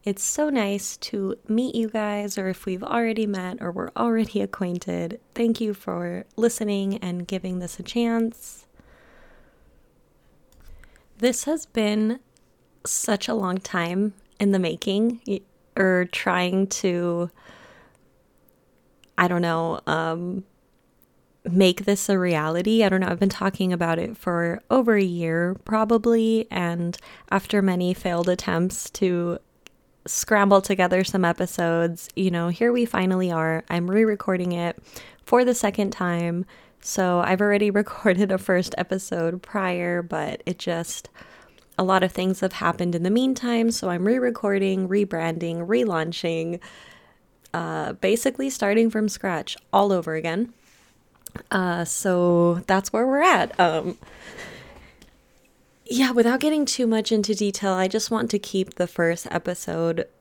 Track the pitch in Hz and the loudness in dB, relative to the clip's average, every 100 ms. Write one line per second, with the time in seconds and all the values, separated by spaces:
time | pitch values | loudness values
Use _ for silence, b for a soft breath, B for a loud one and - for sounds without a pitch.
0 | - 196 - - 302 269 202 202 190 - | -4 -4 -2 0 0 2 0 -2 -6 -10
1 | - 208 190 - - 220 254 233 226 220 | -8 -4 -4 -6 -2 -2 0 -2 -2 -2
2 | 208 208 208 202 190 185 - 185 - 233 | -2 -4 -4 -4 -4 -4 -6 -6 -2 0
3 | 233 220 214 196 180 180 175 180 - - | 0 0 -2 -2 -6 -8 -8 -6 -8 -2
4 | 233 226 220 202 196 - 180 180 - 175 | 0 2 0 -2 -4 -4 -4 -4 -4 -4
5 | 170 220 _ - 233 226 220 202 - 175 | -4 -8 _ 0 0 2 -2 -4 -6 -6
6 | 175 175 - - 233 - 208 202 196 196 | -6 -8 -10 0 0 0 -2 -2 -2 -4
7 | 185 175 175 185 185 180 180 - 180 240 | -6 -6 -6 -6 -4 -6 -8 -12 -6 -2
8 | 233 233 226 - - - _ b b b | 0 0 -2 -4 -20 -20 _ b b b
9 | b b b b b b b b _ _ | b b b b b b b b _ _
10 | _ _ _ _ _ _ b b b b | _ _ _ _ _ _ b b b b
11 | b - 240 247 - 311 - 233 214 214 | b 0 0 0 -2 -4 -4 -2 0 2
12 | 214 254 _ _ _ _ _ _ - - | 0 -2 _ _ _ _ _ _ -6 -4
13 | - 202 - 226 185 185 - 185 170 180 | -2 -2 0 -2 -2 -4 -4 -4 -2 0
14 | 208 - _ _ 202 196 175 170 - 196 | -2 -4 _ _ 2 2 0 -2 -2 0
15 | 226 240 - 196 _ _ _ - 190 180 | 0 -2 -6 -6 _ _ _ 0 4 4
16 | 180 - - 180 180 190 196 - 190 175 | 0 -2 0 0 2 2 0 0 0 0
17 | 175 170 175 B B B B B B B | 0 -2 -4 B B B B B B B
18 | _ _ _ _ _ _ _ _ _ _ | _ _ _ _ _ _ _ _ _ _
19 | _ - 180 175 170 165 165 - - 160 | _ 0 2 2 0 0 0 -4 -2 -2
20 | 165 165 175 190 190 _ _ _ _ _ | 0 -4 -6 -8 -10 _ _ _ _ _
21 | _ _ _ _ - 175 190 180 196 202 | _ _ _ _ 0 6 6 4 0 0
22 | - 196 180 160 156 170 190 226 202 185 | 2 2 2 0 0 0 2 4 4 2
23 | 185 175 196 - 196 - 185 175 170 165 | 0 2 0 2 -4 0 -2 0 0 0
24 | 175 226 - 175 170 170 _ 254 233 214 | -4 -6 -4 0 -2 -4 _ 2 4 4
25 | 190 175 165 165 175 196 - 220 220 226 | 2 0 -2 0 0 -4 -2 0 2 2
26 | 233 233 220 220 220 - 175 170 170 175 | 4 2 4 2 0 -4 -2 -2 -4 -6
27 | B B B 190 - 208 190 180 180 185 | B B B -2 0 2 2 2 0 -2
28 | 185 170 175 180 - 170 180 - - - | -2 0 0 0 0 0 0 -2 -10 -2
29 | 185 175 170 - _ _ - _ _ _ | 0 0 -2 -6 _ _ -20 _ _ _
30 | - - - 214 202 196 190 190 180 185 | -8 -6 2 4 6 6 6 2 4 4
31 | 185 190 175 170 180 - 170 170 170 170 | 2 2 2 2 -2 0 0 2 0 -2
32 | - - 190 170 170 170 233 240 233 - | -10 -2 0 0 -2 0 2 2 0 0
33 | 185 185 185 165 160 160 - 170 175 202 | 0 2 0 0 0 -2 -2 -2 2 2
34 | 220 208 - 185 180 175 170 - B B | 2 2 -2 -2 0 -2 -4 -6 B B
35 | B B - 240 247 240 208 202 202 - | B B 2 4 4 2 0 0 -2 0
36 | 180 170 170 170 190 B B B - - | -2 0 0 -2 -6 B B B -6 0
37 | 185 175 - 185 208 202 208 202 214 - | 2 2 2 2 4 4 4 2 0 0
38 | 214 180 202 190 190 180 180 - 175 190 | 2 4 2 0 2 2 2 -4 -2 -4
39 | - 180 165 180 - 208 185 180 175 175 | -4 -2 -2 -2 -6 -4 -2 -2 -2 -2
40 | 170 160 151 - - 175 - 170 170 - | -2 -4 -4 -6 -8 -6 -4 -4 -4 -10
41 | - B B B B B B - 185 190 | -14 B B B B B B -4 2 4
42 | 180 - 185 185 190 - 165 175 175 170 | 2 0 0 0 -2 0 -2 0 -2 0
43 | 180 226 262 262 240 233 233 226 190 175 | 2 2 2 0 0 2 2 0 -2 0
44 | 190 254 247 226 202 196 190 190 185 202 | 2 2 0 0 0 2 2 0 0 0
45 | 196 165 165 165 170 165 170 233 226 170 | 0 -2 -2 -2 -4 -4 0 0 2 0
46 | 160 170 170 165 165 170 B B B B | -2 -4 -4 -2 -4 -6 B B B B
47 | B B _ _ - 170 165 160 151 190 | B B _ _ -10 -6 -4 -4 -6 -2
48 | 190 233 269 262 269 262 202 214 226 220 | 0 2 0 -2 -6 -2 2 4 2 2
49 | 214 - 202 165 - - _ 196 202 185 | -2 -4 -4 -4 -6 -12 _ 2 4 2
50 | 160 160 165 170 240 - b b b b | 0 -4 -2 -2 -4 -8 b b b b
51 | _ _ - - - 190 180 170 170 - | _ _ -18 -18 -4 0 0 -2 -2 -2
52 | 196 180 175 175 175 175 - 190 196 220 | 0 4 4 6 4 2 2 0 2 0
53 | 254 269 359 240 165 - 175 156 165 - | 2 4 4 4 2 2 2 2 -4 -8
54 | B B B B B B B B B B | B B B B B B B B B B
55 | B _ _ _ _ _ _ _ - 247 | B _ _ _ _ _ _ _ -4 0
56 | 262 240 233 262 302 311 277 - 233 220 | 2 2 2 0 0 0 -2 -2 0 0
57 | 220 220 208 208 208 190 196 185 190 220 | 0 -2 0 -2 -2 -2 -2 0 0 -2
58 | - 220 233 208 - 196 185 - 180 - | -2 -2 -2 -4 -2 -4 -4 -4 -4 0
59 | 170 170 - 170 - 180 - 165 165 165 | 0 0 -6 -6 -6 -8 -6 -2 -2 -2
60 | - _ | -6 _